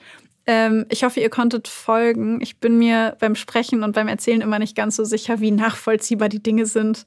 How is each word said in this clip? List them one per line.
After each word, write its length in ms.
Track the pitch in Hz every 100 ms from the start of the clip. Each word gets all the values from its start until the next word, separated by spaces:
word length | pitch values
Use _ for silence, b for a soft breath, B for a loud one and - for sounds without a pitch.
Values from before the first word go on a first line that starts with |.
| B B B _ -
Ähm, 400 | 226 226 220 214
ich 160 | 226
hoffe, 160 | 247 247
ihr 100 | 226
konntet 380 | 247 240 240 -
folgen. 720 | - - 226 233 226 214 233
Ich 180 | - -
bin 200 | 233 233
mir 380 | 233 226 226 -
beim 160 | 220 214
Sprechen 480 | - 233 240 233
und 80 | 214
beim 160 | 214 214
Erzählen 320 | 220 240 226
immer 180 | 214 214
nicht 160 | 214
ganz 220 | - 214 220
so 80 |
sicher, 340 | 214 214 - 226
wie 140 | 214
nachvollziehbar 760 | 208 220 - 226 220 - 214 208
die 140 | 208
Dinge 240 | 226 220 220
sind, 400 | 220 214 220